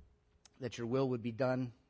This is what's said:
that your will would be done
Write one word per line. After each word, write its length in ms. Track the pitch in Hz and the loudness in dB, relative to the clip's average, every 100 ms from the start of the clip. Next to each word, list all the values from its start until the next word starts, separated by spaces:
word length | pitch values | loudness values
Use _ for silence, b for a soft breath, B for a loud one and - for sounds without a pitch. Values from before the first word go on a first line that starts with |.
| - _ _ _ - - | -20 _ _ _ -20 -8
that 180 | 123 110 | -6 -4
your 80 | 117 | 0
will 240 | 131 135 | 2 2
would 120 | 123 | 0
be 100 | 117 | -2
done 400 | 113 127 127 123 - | 0 2 2 -2 -6